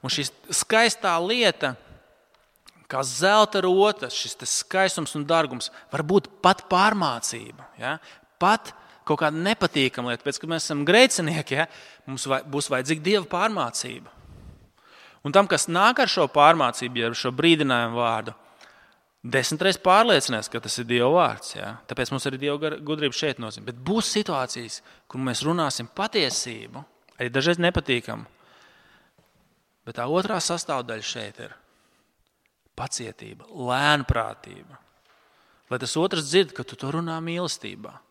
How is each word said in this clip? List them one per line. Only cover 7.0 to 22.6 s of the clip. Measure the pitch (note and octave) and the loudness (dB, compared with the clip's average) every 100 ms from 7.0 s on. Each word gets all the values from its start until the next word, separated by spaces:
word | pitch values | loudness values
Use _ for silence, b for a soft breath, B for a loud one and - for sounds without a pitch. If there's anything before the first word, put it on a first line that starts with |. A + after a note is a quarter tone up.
| D#3+ A#2 - A#2 A2 - - - | -2 -2 -6 -8 -12 -18 -20 -10
ja? | A#2+ D#3 B B _ _ | -8 -8 B B _ _
Pat | F3+ G#3+ - - B B - | 2 2 -2 -20 B B -2
kaut | D3+ | 0
kāda | D#3 D#3 | 2 0
nepatīkama | F3+ - F3 D3+ C3 - B2 | -2 0 0 2 0 0 -4
lieta, | A#2+ C#3+ | -4 -4
pēc, | - | -6
kad | D#3 | -4
mēs | E3 - | -4 -2
esam | D3 C#3+ | -2 4
grēcinieki, | G#3 C4 - D#3+ D#3+ - C3+ | 6 6 4 -2 -2 -2 -2
ja? | D#3+ B B B - | -2 B B B -12
Mums | C3 C#3 | -8 -2
vai-, | C3 D3 | -2 -2
būs | C#3+ C#3 | -6 -2
vajadzīga | C3 C3 D#3+ | -2 -2 -2
Dieva | D#3 G#3 D#3+ | 0 0 0
pārmācība. | F3 G#3+ G3+ B2 - B2+ A#2+ - - - - - - _ _ b b b b | -2 -2 -2 -4 -4 -8 -12 -16 -20 -20 -20 -20 -20 _ _ b b b b
Un | C#3+ | 2
tam, | F#3+ G3+ | 2 4
kas | D#3 - | 0 0
nāk | E3+ G#3+ B3 | 2 2 4
ar | A#3+ | 0
šo | - C#3+ | 2 2
pārmācību, | D3 D3 E3 B2+ - B2 B2 | 6 6 6 2 -2 -6 -2
ja | A2+ | -2
ar | A#2 | -2
šo | B2+ | -4
brīdinājumu | B2+ E3 D#3+ C#3+ B2 A#2 A#2 | 2 4 4 4 0 0 -2
vārdu, | A#2+ A2 A2 - b b b b b b b _ | -2 -2 -6 -14 b b b b b b b _
desmit | B2 C3+ B2+ D#3 | -2 0 0 0
reizes | F#3 F3+ | 0 2
pārliecinies, | F#3 G3 A#3 E3+ - A#2 - | 4 6 6 4 2 -4 -4
ka | B2 | -8
tas | G#2 - | -6 -8
ir | A#2 | 0
Dieva | A#2+ B2 | 4 6
vārds, | E3+ D3 G#2 - - | 6 4 0 -10 -12
ja? | G2+ A2 - | -12 -12 -12
Tāpēc | - B2 | -6 -4
mums | C3+ C#3+ | -4 -4
arī | C3 | -4
Dieva | C#3+ C#3+ | -4 -4